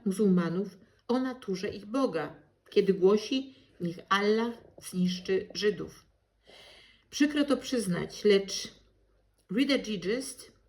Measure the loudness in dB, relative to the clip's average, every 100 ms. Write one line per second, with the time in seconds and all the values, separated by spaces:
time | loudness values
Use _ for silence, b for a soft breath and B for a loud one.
0 | -4 2 4 4 2 -2 -4 -10 b b
1 | -2 -2 -2 -6 -6 -6 -6 -8 -6 -2
2 | 0 -2 -6 -12 _ _ _ 2 4 4
3 | 6 4 2 -4 -4 B B _ -8 -8
4 | -2 0 2 2 0 -6 -18 -20 -8 -2
5 | 0 -2 -2 -2 -2 -2 -2 -2 -8 -12
6 | _ _ _ _ B B B B B B
7 | B 0 0 2 0 -2 -2 -4 -2 -4
8 | -4 0 4 4 2 -8 -10 -16 _ _
9 | _ _ _ _ _ -2 2 0 0 -6
10 | -2 -4 -6 -14 -20 _